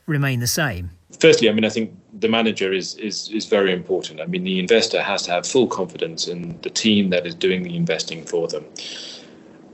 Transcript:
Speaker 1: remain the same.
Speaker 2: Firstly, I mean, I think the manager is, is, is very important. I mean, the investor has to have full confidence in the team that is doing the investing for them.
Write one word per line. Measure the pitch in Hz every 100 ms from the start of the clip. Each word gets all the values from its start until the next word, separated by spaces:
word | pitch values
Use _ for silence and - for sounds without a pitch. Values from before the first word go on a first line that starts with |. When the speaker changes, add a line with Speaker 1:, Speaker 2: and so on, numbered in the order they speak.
| -
Speaker 1:
remain | 151 139 123
the | 120
same. | - 151 90 87 - _ -
Speaker 2:
Firstly, | 160 151 113
I |
mean, | 107
I | 110
think | 117 107 - _ 107
the | 110
manager | 113 113 98 95
is, | 95 85 -
is, | 107 92 -
is | 107 -
very | 104 98
important. | 90 87 90 - 78
I | 82
mean, | 90
the | 90 95
investor | 90 113 98 90
has | 85 98
to | -
have | 87 -
full | 135 110
confidence | - 90 - 82 82 -
in | 87 87 82
the | -
team | - 113 104 98
that | 90 87
is |
doing | 82 92 92
the | 90 85
investing | 85 80 - 82 78
for | 87 82
them. | 78 76 - - - - - - - - - -